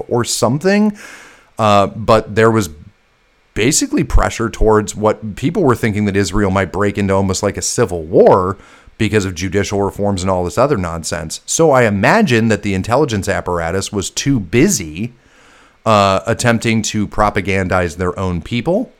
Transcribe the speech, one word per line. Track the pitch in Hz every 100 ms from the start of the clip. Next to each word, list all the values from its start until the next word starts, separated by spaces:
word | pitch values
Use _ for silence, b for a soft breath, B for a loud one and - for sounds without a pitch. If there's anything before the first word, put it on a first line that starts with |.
| -
or | 117
something. | 113 - 110 143 185 202 214 208 B B B B B -
Uh, | 107 101 98
but | 107 107 110 107 104
there | 113
was | 110 87 78 - _ _ _ _ _ _
basically | - 117 156 285 -
pressure | 147 - 98 - 113
towards | - 110 107 101 -
what | 107 104 110 90
people | 143 185
were | 147 113
thinking | 117 104 104
that | 98
Israel | 95 98 101
might | 98 92
break | 90 101 98
into | 98
almost | 95 98 92
like | 104 95
a |
civil | - - 107 87
war | 78 120 226 110 92 101 B B B -
because | 107 107 92
of | 85
judicial | 95 98 95 101
reforms | 98 - 101 95
and | 95
all | 92
this | 90 -
other | 139 120
nonsense. | 87 85 80 85 80 - -
So | - 160
I | 131
imagine | 117 101 123 208 196 117 113
that | 104
the | 104
intelligence | 95 92 123 156 107 92
apparatus | 87 87 87 82 95 -
was | 104 87
too | - 139 135
busy, | 85 120 185 151 80 78 113 b b b b b b b 113
uh, | 107 98 95 -
attempting | 110 120 113 120 110
to | 104 107 98
propagandize | - 104 104 95 95 92 92 87 85
their | 90 95
own | 95 87
people | - 120 117 196 254